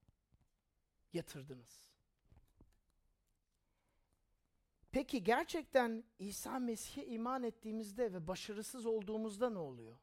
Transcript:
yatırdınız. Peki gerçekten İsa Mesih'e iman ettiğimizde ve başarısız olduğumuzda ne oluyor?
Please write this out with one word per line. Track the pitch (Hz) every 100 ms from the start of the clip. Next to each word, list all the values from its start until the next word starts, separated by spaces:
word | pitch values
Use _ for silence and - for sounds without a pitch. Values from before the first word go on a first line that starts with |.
| _ _ _ _ _ _ _ _ _ _ _ 170
yatırdınız. | - 147 139 127 117 - - _ _ _ _ - - - - _ _ _ _ _ _ _ _ _ _ _ _ _ _ _ _ _ _ _ _ _ -
Peki | 262 277 262
gerçekten | 185 254 330 330 - 262 240 226 - -
İsa | 196 196 - 262
Mesih'e | 240 220 - 285 277
iman | 226 240 262
ettiğimizde | 233 220 220 220 208 202 233
ve | 185 160
başarısız | 185 - 208 214 254 226
olduğumuzda | 220 196 214 220 202 247
ne | 202
oluyor? | 143 123 113 123